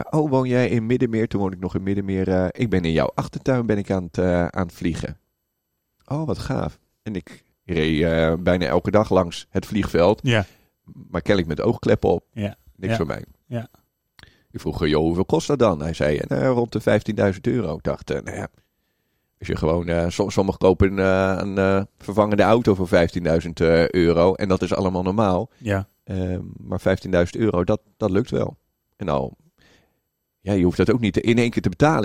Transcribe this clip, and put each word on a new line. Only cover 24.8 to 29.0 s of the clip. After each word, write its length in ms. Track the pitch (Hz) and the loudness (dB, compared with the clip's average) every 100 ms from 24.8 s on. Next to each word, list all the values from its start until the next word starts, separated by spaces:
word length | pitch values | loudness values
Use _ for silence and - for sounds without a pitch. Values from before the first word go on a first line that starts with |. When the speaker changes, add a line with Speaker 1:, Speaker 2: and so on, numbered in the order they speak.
| 95 92 | 0 -2
Speaker 1:
normaal." 480 | 92 104 104 90 117 - | -2 0 2 0 -4 -8
Speaker 2:
Ja. 300 | 113 98 98 _ | -4 -4 -4 _
Speaker 1:
Ehm, 380 | - 95 92 92 92 - | -8 -6 -4 -6 -8 -14
maar 240 | - 92 | -8 -4
vijftienduizend 640 | - 95 95 90 87 - | 0 -2 0 0 0 0
euro, 220 | 110 90 | 0 0
dat, 160 | 90 107 _ - | 0 -2 _ -6
dat 140 | 107 | -2
lukt 200 | 98 - | 0 0
wel. 260 | - - - _ _ _ | -4 -4 -8 _ _ _
En 120 | - | -10